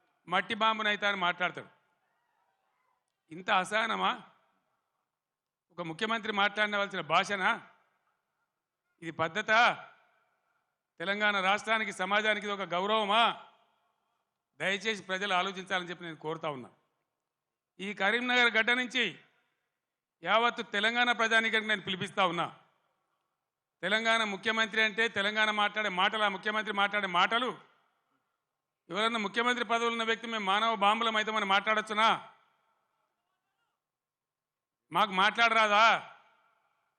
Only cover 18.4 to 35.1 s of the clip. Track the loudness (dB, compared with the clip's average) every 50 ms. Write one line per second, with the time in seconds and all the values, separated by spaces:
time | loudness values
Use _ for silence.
18.4 | 4 4 4 2 2 2 2 0 0 -2 0 0 0 -2 -2 -8 -18 _ _ _
19.4 | _ _ _ _ _ _ _ _ _ _ _ _ _ _ _ _ -2 2 2 2
20.4 | 2 2 -2 -2 -8 -4 -2 0 0 0 2 2 2 2 2 2 2 2 4 2
21.4 | 2 2 0 -2 0 0 -4 -4 -2 -6 -6 -6 -6 -6 0 0 0 2 2 0
22.4 | -4 -6 -6 -14 _ _ _ _ _ _ _ _ _ _ _ _ _ _ _ _
23.4 | _ _ _ _ _ _ _ -8 -4 -2 -2 0 2 2 2 2 2 -2 -4 -4
24.4 | -4 -2 0 0 -2 -2 0 0 0 0 0 -2 -2 -2 -2 -2 -2 -2 0 0
25.4 | 0 0 2 0 0 -2 -2 -2 -4 -4 0 0 0 0 0 0 0 0 -2 -2
26.4 | -4 -4 -4 -4 -4 -4 -2 0 0 0 0 -2 -4 0 0 2 2 2 2 0
27.4 | -2 -4 -6 -10 -14 _ _ _ _ _ _ _ _ _ _ _ _ _ _ _
28.4 | _ _ _ _ _ _ _ _ _ -8 -4 -2 0 0 0 -2 -4 -2 -2 0
29.4 | 0 0 0 -2 -2 -2 -2 -2 0 -2 -2 -2 -2 -2 -4 -4 -4 -8 -6 -4
30.4 | -2 0 0 2 2 0 0 2 2 2 2 2 0 -2 0 -2 -2 -2 -2 -2
31.4 | 0 2 2 2 2 2 0 0 -2 -2 -2 2 2 2 2 0 -4 -14 -20 _
32.4 | _ _ _ _ _ _ _ _ _ _ _ _ _ _ _ _ _ _ _ _
33.4 | _ _ _ _ _ _ _ _ _ _ _ _ _ _ _ _ _ _ _ _
34.4 | _ _ _ _ _ _ _ _ _ -4 0 0 2 2